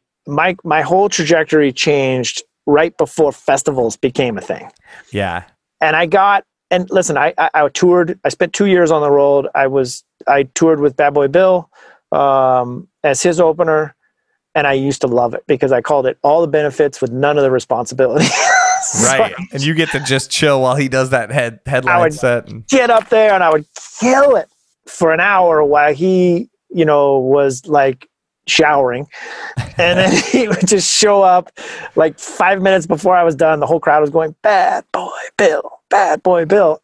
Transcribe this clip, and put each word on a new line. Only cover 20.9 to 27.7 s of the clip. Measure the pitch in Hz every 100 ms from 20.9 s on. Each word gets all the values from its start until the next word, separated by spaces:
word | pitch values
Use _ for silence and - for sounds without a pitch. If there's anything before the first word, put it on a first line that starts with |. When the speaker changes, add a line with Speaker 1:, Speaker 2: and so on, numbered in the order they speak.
| 131 131
Speaker 2:
that | 127 107
head-, | 135 120 110 -
headline | 135 160 175
Speaker 1:
I |
would | 165
Speaker 2:
set | 151 131 120 -
and | 110 -
Speaker 1:
get | 269 240
up | 226 -
there | 220 214
and | 196
I | 170
would | 156 151 - - -
kill | 240 262 285 226
it | 156 _ _ _ -
for | - 165
an | 160
hour | 190 196 175 160
while | 147 147 147
he, | 143 185 185 180 175 - _ -
you | - 156
know, | 147 143 139
was, | 131 143 139 127
like, | 160